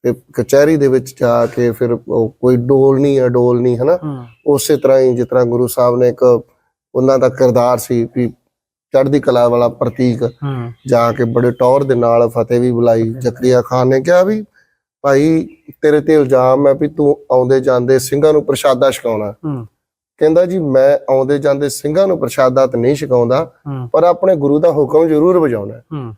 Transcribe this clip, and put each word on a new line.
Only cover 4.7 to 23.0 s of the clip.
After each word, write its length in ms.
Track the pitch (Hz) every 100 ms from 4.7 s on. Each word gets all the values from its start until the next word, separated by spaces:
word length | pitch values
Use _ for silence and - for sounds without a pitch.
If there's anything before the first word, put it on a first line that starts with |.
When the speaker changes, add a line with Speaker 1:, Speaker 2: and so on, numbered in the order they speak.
| 143
Speaker 1:
ਤਰ੍ਹਾਂ 220 | 135 131
ਹੀ 160 | 131
ਜਿਸ 120 | 123 120
ਤਰ੍ਹਾਂ 180 | 127
ਗੁਰੂ 220 | 120 120 123
ਸਾਹਿਬ 300 | - 123 123
ਨੇ 120 | 123
ਇੱਕ 340 | 120 127 117 - _ _ _ _
ਉਹਨਾਂ 240 | 127 131 135
ਦਾ 100 | 127
ਕਿਰਦਾਰ 480 | 131 127 120 120 123
ਸੀ 320 | - 123 117
ਵੀ 140 | 127 120 - _ _ _ _ _
ਚੜ੍ਹਦੀ 260 | 135 135 143
ਕਲਾ 280 | 131 123 120
ਵਾਲਾ 220 | 120 120
ਪ੍ਰਤੀਕ, 540 | 117 123 - 127 117
Speaker 2:
ਹੂੰ। 480 | 117 - 143 131 120 117 127
Speaker 1:
ਜਾ 240 | 123 117
ਕੇ 120 | 113
ਬੜੇ 280 | 117 120 123
ਟੌਰ 320 | 120 127 135
ਦੇ 120 | 135
ਨਾਲ 340 | 123 117 117 117
ਫਤਿਹ 300 | 117 110 120
ਵੀ 120 | 123
ਬੁਲਾਈ। 380 | 117 117 113 113
Speaker 2:
ਫਤਿਹ 120 | 123
Speaker 1:
ਜ਼ਕਰੀਆ 400 | 127 123 127 123
ਖਾਨ 260 | 117 127 127
ਨੇ 140 | 135
ਕਿਹਾ 220 | 147 180
ਵੀ 200 | 185 214 208 _ _ _ _ _
ਭਾਈ 460 | 139 139 151 160 - - - -
ਤੇਰੇ 200 | 151 151
ਤੇ 120 | 151
ਇਲਜ਼ਾਮ 540 | 156 131 131 127 131 143
ਹੈ 60 |
ਵੀ 140 | 139 151
ਤੂੰ 320 | 151 147 147 -
ਆਉਂਦੇ 280 | 127 127 135
ਜਾਂਦੇ 400 | 131 127 120 131
ਸਿੰਘਾਂ 340 | 127 139 151
ਨੂੰ 120 | 151
ਪ੍ਰਸ਼ਾਦਾ 460 | 139 135 143 127 135
ਛਕਾਉਣਾ। 400 | 127 117 107 104
Speaker 2:
ਹੂੰ। 360 | 110 156 135 110 _ _ _ _ _
Speaker 1:
ਕਹਿੰਦਾ 280 | 151 160
ਜੀ 140 | 180 185
ਮੈਂ 540 | 151 131 135 143 -
ਆਉਂਦੇ 240 | 131 131 143
ਜਾਂਦੇ 320 | 143 139 143
ਸਿੰਘਾਂ 380 | - 147 160 196
ਨੂੰ 120 | 170
ਪ੍ਰਸ਼ਾਦਾ 480 | 120 - 127 131 131
ਤਾਂ 120 | 117
ਨਹੀਂ 160 | 120
ਛਕਾਉਂਦਾ, 560 | 143